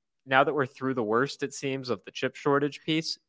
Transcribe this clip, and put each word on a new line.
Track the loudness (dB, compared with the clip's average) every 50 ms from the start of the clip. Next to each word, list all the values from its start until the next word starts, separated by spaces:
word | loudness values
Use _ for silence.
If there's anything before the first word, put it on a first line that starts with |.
| _ _ _ _ _
now | 2 4 6 6
that | 4
we're | 2 0 -2
through | -2 -4 -6 -4 -2
the | -2 0
worst, | 0 2 2 2 2 0 -2 -6
it | -6 -6 -6
seems, | -6 -6 -4 -4 -4 -4 -4
of | -4 -4 -6
the | -10
chip | -8 -4 -4 -4 -4
shortage | -2 0 2 2 2 2 0 -4 -4
piece, | -4 -2 -2 -2 -2 -4 -8 -10 _